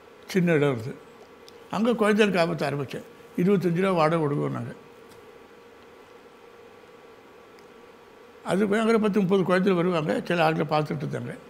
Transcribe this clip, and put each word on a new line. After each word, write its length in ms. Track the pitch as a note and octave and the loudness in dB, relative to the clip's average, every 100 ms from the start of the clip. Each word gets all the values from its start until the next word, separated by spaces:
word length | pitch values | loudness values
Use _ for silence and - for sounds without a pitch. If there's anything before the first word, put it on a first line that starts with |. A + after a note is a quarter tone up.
| - - - | -20 -20 -4
சின்ன 240 | F#3+ F3 | 0 2
இடம் 260 | D#3 C#3+ B2 | 2 2 -2
வருது. 180 | A#2+ - - - - - - - - | -6 -12 -18 -20 -20 -20 -20 -20 -10
அங்க 220 | F3+ A#3 | -2 0
குழந்தைகளுக்கு 720 | A3 G#3 G#3+ G#3 F3+ E3+ D#3+ D3 | 2 2 4 2 2 0 -2 -4
ஆபத்து 40 | |
ஆரம்பிச்சேன். 340 | C#3+ C3 - - - - - | -4 -6 -10 -14 -20 -12 -2
இருபத்தஞ்சு 400 | F3+ G3+ F3 E3+ | 2 2 2 0
ரூபா 100 | G3 | 0
வாடகை 340 | F3 D#3 E3 D3 | 2 2 2 0
கொடுக்குறோம் 240 | D3 C#3+ | -2 -4
நாங்க. 240 | B2+ A#2+ - - - - - - - - - - - - - - - - - - - - - - - - - - - - - - - - - - - - - | -6 -10 -14 -20 -20 -20 -20 -20 -20 -20 -20 -20 -20 -20 -20 -20 -20 -20 -20 -20 -20 -20 -20 -20 -20 -20 -20 -20 -20 -20 -20 -20 -20 -20 -20 -20 -20 -20 -14
அது 240 | - F3+ G#3 | -4 0 2
போய் 120 | G#3 | 2
அங்க 180 | A3 A3+ | 2 2
பத்து, 220 | G#3+ G#3 | 2 0
முப்பது 240 | F3+ G3 | 2 2
குழந்தைகள் 400 | F3+ F#3 G3 F3+ | 2 2 2 2
வருவாங்க, 380 | F3 E3+ D#3 A3 - | 2 0 0 -4 -2
சில 160 | F3 | 0
ஆட்களை 240 | D#3 E3 D3+ | 2 0 0
பார்த்துட்டு 340 | D3+ D3+ D3 | 0 -2 -6
இருந்தாங்க. 340 | D3 B2+ A#2+ - | -6 -8 -8 -12